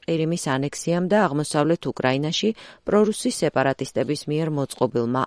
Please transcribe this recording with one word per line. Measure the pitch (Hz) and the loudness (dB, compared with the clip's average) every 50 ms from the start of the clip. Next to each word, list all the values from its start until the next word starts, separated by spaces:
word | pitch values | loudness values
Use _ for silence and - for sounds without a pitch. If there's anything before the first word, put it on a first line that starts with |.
ყირიმის | - - 165 160 160 160 170 170 - 151 | -4 -2 0 0 0 0 -2 -2 -2 -2
ანექსიამ | 131 135 139 143 - - - 160 170 175 185 | -2 0 -2 -4 -6 -4 -2 0 0 0 2
და | 175 208 214 196 | 2 2 2 2
აღმოსავლეთ | 151 139 151 147 - - 151 147 156 170 - - | 2 2 -2 -2 0 0 0 2 2 2 0 -2
უკრაინაში | 135 - - - 127 131 139 151 156 175 - 196 220 226 - - - - - - | -8 -6 0 0 2 2 2 0 -2 -2 0 0 0 -2 -2 -12 -20 -20 -10 -4
პრორუსი | - 196 208 214 220 208 - - 254 | 2 4 4 4 4 2 -2 -2 -4
სეპარატისტების | - - 170 147 - 131 131 135 135 - 139 - - 113 127 131 151 - - | -2 0 -2 0 2 2 2 2 0 -2 -6 -4 -2 -2 -2 -2 -2 -4 -2
მიერ | 147 151 156 165 160 | -4 -2 -2 -2 -2
მოწყობილმა | 151 139 135 - - - 131 117 - 120 117 117 127 131 - | -2 -2 -2 -4 -2 -2 -2 0 2 0 0 0 0 -2 -2